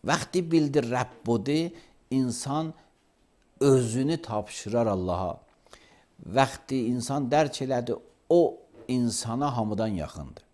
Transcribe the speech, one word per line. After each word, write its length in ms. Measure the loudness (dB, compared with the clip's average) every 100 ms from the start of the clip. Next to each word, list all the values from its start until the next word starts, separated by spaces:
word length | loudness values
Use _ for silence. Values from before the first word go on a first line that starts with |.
Vaxtı 380 | 0 -2 0 -4 2
bildir 380 | 2 4 0 0
Rəbb 320 | -2 -4 -6 -2
budur, 440 | 0 2 -2 -2 -8 -20 _ _
insan 600 | 0 0 -2 -4 -4 -4 -10 _ _ _ _ _ _ _ _
özünü 640 | 4 6 4 0 0 -2
tapşırar 680 | -2 -4 -4 -10 -2 0 2
Allaha. 520 | 0 0 -2 -4 -6 _ _ _ -20 _ _ _ _ -4
Vaxtı 500 | 0 0 -2 -6 -2
insan 540 | 0 -2 -2 -2 2
dərk 300 | 2 2 -2 -2
elədi, 300 | -2 -2 -6 -8 _ _
o 280 | 6 6 0 -20 -18 -2
insana 680 | 0 0 -2 -4 -2 -2 -2
hamıdan 300 | -2 -2 -2
yaxındır. 560 | -2 -6 -10 -14 -16 _